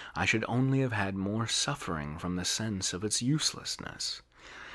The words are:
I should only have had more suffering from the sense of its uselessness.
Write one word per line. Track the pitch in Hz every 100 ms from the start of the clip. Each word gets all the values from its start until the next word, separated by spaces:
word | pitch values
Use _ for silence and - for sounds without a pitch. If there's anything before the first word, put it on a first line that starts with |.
| -
I | -
should | 98 - 110
only | 120 135 135
have | 131
had | 107 98
more | 98 98 110 113
suffering | - - 139 - 80 73 82
from | 90 90
the | 90
sense | - 110 98 -
of | 90
its | 104 -
uselessness. | 123 151 - - - - - - - - - - - - -